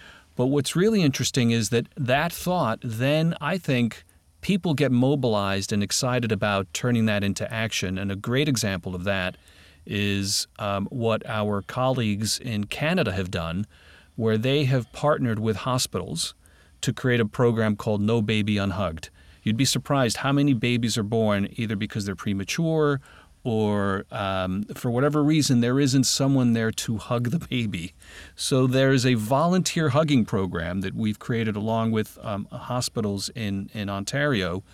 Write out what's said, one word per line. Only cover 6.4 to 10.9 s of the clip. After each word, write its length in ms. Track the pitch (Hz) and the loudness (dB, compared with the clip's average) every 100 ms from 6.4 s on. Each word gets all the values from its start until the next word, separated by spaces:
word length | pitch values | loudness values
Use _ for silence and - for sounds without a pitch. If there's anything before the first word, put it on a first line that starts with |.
| 107 98 92 | 2 0 -2
turning 320 | - 123 117 110 | -4 0 2 2
that 180 | 104 | 2
into 280 | 101 98 104 | 0 -2 -4
action. 440 | 113 110 - 90 92 | -4 -4 -4 -4 -4
And 140 | 98 | -4
a 40 | 98 | -4
great 320 | 117 127 151 | -2 0 0
example 480 | 120 104 95 95 90 | 0 0 -4 -6 -4
of 80 | |
that 320 | 98 98 92 - - - - - - | -2 0 -2 -6 -20 -20 -20 -20 -8
is, 640 | 104 101 98 98 - - - | -2 0 0 -2 -4 -6 -8
um, 260 | 104 98 | -4 -4
what 400 | 101 | -4